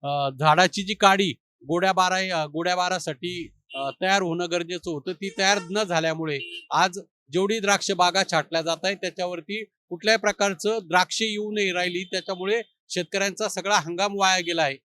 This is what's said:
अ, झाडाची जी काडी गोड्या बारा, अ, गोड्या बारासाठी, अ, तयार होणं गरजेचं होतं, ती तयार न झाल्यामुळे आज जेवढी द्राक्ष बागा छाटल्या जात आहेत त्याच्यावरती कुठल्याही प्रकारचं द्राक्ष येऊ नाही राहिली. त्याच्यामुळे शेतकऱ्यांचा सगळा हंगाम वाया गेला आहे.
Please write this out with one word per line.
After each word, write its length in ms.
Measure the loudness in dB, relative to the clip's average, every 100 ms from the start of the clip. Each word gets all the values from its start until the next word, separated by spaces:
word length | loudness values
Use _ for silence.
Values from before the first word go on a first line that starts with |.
अ, 280 | -4 -2 -4 0
झाडाची 420 | 4 6 4 2
जी 120 | -6
काडी 360 | 4 6 6 2 -2 _ _
गोड्या 300 | -4 0 2
बारा, 500 | 2 2 2 0 -2
अ, 40 | -2
गोड्या 300 | -2 0 0
बारासाठी, 760 | 0 -2 -4 -8 -8 -8 -12 _ _
अ, 160 | -8 -8 -2
तयार 220 | 2 2
होणं 240 | 2 -2 -2
गरजेचं 400 | -2 -4 -8 -6
होतं, 220 | -6 -6
ती 220 | -8 -8 0
तयार 200 | 2 2 0
न 140 | -4
झाल्यामुळे 840 | 0 0 0 -2 -4 -6 -8 -16 -4
आज 280 | 2 2 0 -14 _ _
जेवढी 280 | -2 0 0
द्राक्ष 300 | 2 0 0
बागा 320 | 2 2 4 2
छाटल्या 320 | 0 0 -2
जात 140 | -2 -2
आहेत 120 | -2 -4
त्याच्यावरती 680 | -6 -6 -6 -6 -8 -8
कुठल्याही 560 | -10 _ _ -4 2 2
प्रकारचं 580 | 2 0 -2 0 -2 -2
द्राक्ष 400 | 2 2 2 0
येऊ 300 | -2 -2 -4
नाही 200 | -2 0
राहिली. 320 | 0 -2 -4
त्याच्यामुळे 560 | -4 -6 -4 -6 -2 -2 -2 _ _
शेतकऱ्यांचा 600 | -6 -4 -2 -2 -2 -4
सगळा 260 | -4 2
हंगाम 380 | 2 2 -2 -2 2
वाया 220 | 2 2
गेला 220 | 0 0
आहे. 120 | 0 -2